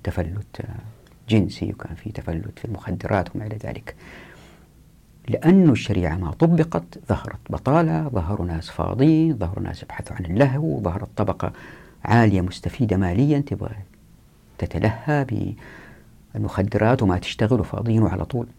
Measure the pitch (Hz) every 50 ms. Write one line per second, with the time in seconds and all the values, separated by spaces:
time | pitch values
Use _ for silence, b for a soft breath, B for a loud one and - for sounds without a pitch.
0 | _ - 90 - 87 82 87 101 98 - _ - - - - - - - - -
1 | - - - - - - - 220 190 - - - - - 101 - - - 82 87
2 | - 110 107 - - - 82 82 - - - - - 117 110 - - - 98 -
3 | - - 98 98 87 - - - 107 107 107 104 - - 113 110 - - - B
4 | B B B B B B B B B B B B B B _ - - - _ -
5 | _ _ - - - - - - - 156 185 190 185 160 127 104 - - 101 -
6 | 87 80 76 95 92 78 - - 165 165 170 165 160 165 - 165 165 - - -
7 | - - 104 - - - - - - - - - - 127 139 165 170 160 160 160
8 | 160 147 123 104 82 80 101 104 87 87 85 82 82 - - - 82 87 92 107
9 | 131 156 160 156 160 165 151 107 104 87 95 98 98 90 87 - - - - -
10 | - - - - 92 82 85 104 135 139 127 139 151 160 147 127 104 90 85 98
11 | 104 - - - 104 101 95 - - 95 B B B B B B B B B B
12 | - - 104 117 117 107 98 92 87 92 90 - - 95 - - 127 107 95 92
13 | 98 90 87 95 135 147 151 139 143 - 104 98 - - - 101 95 - - -
14 | - - - - _ _ _ _ _ _ _ - - - - 165 - 104 - -
15 | - - 151 147 139 120 117 104 101 95 101 B B B B B B B B B
16 | B B B B - _ - 110 107 104 - - 95 104 - - 104 110 123 135
17 | 117 98 90 90 - - - - 113 107 123 117 92 - - 101 110 117 110 113
18 | 110 92 85 95 92 - - 123 120 117 -